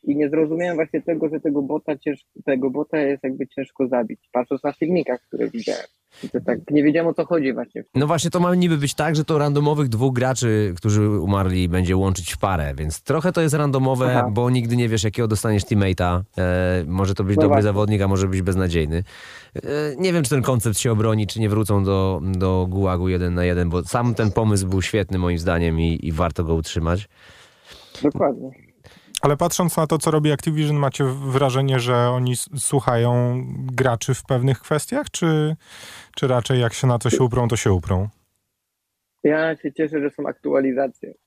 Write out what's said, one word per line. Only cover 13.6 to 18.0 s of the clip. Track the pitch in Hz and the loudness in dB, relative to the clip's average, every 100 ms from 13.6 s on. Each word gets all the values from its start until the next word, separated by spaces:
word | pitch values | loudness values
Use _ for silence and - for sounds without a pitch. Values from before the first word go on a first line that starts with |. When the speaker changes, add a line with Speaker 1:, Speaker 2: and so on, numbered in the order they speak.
| 147 135 131 127 127 123 | 2 2 2 2 2 2
Speaker 1:
Aha. | 123 | 0
Speaker 2:
bo | 107 123 | 0 2
nigdy | 127 117 120 | 2 2 0
nie | 120 | 2
wiesz, | 110 | 0
jakiego | 110 104 113 | -2 -2 0
dostaniesz | 107 113 107 | 0 2 0
teammate'a. | 98 107 98 90 87 87 98 - | 2 2 2 2 0 0 -4 -2
E, | 92 90 92 92 78 | 0 0 0 0 -2
może | 90 95 98 | -2 -2 0
to | |
być | 98 104 | 0 2
Speaker 1:
No | |
Speaker 2:
dobry | 156 | 4
Speaker 1:
właśnie. | 143 | 4
Speaker 2:
zawodnik, | 104 101 104 104 | 2 2 2 2